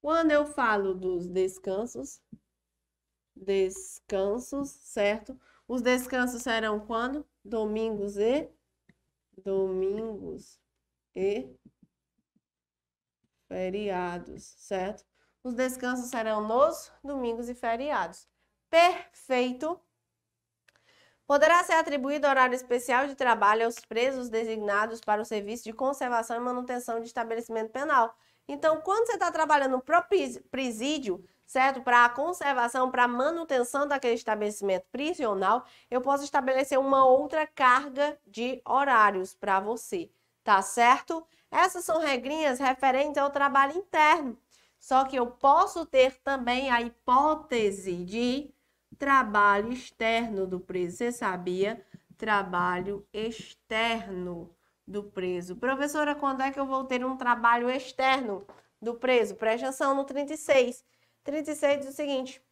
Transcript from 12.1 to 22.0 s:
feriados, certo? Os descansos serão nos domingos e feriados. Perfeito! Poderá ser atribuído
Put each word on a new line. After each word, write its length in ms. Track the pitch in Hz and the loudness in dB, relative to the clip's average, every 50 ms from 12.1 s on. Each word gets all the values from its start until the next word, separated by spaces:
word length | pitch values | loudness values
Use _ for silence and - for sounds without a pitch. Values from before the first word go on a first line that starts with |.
| _ _ _ _ _ _ _ _ _ _ _ _ _ _ _ _ _ _ _ _ _ _ _ _ _ _ _ | _ _ _ _ _ _ _ _ _ _ _ _ _ _ _ _ _ _ _ _ _ _ _ _ _ _ _
feriados, 960 | _ 180 185 185 185 185 208 214 202 185 180 180 175 175 175 - - - - - - _ | _ -8 -6 -4 -4 -4 -4 -4 -4 -4 -4 -4 -6 -6 -8 -12 -14 -16 -18 -20 -20 _
certo? 480 | _ - - 202 190 185 196 214 - _ _ _ _ _ _ _ _ | _ -10 -6 -4 -4 -4 -6 -8 -10 _ _ _ _ _ _ _ _
Os 120 | _ 254 240 | _ -8 -2
descansos 560 | 226 254 254 254 254 247 247 247 247 240 247 | -2 -2 -2 -2 -4 -4 -4 -4 -4 -6 -6
serão 360 | - 233 220 220 214 214 208 | -6 -4 -2 -2 -2 -2 0
nos 460 | 214 226 254 294 320 330 - - - _ _ - | 0 4 4 4 4 2 -6 -14 -18 _ _ -10
domingos 460 | 269 285 269 247 233 233 226 240 233 | -8 -6 -4 -4 -4 -4 -6 -8 -10
e 60 | 247 | -10
feriados. 720 | 240 - 233 226 233 269 294 285 220 180 170 180 - _ _ _ _ _ _ _ _ _ _ | -6 -4 -4 -4 -4 -4 -4 -4 -4 -4 -6 -10 -16 _ _ _ _ _ _ _ _ _ _
Perfeito! 1120 | - 330 339 359 359 370 - _ _ - - - 262 247 247 254 247 247 - 311 359 349 _ _ _ _ _ _ _ _ _ _ _ _ _ _ _ _ _ _ _ _ _ _ _ _ _ _ _ _ _ | 4 6 6 6 4 0 -10 _ _ -20 -6 -2 0 0 0 -2 -4 -4 -6 -6 -6 -8 _ _ _ _ _ _ _ _ _ _ _ _ _ _ _ _ _ _ _ _ _ _ _ _ _ _ _ _ _
Poderá 360 | - 285 285 294 320 339 349 359 | 0 4 6 6 6 6 4 4
ser 100 | 349 339 | 4 2
atribuído 540 | 320 320 320 285 285 | 2 2 2 -2 -2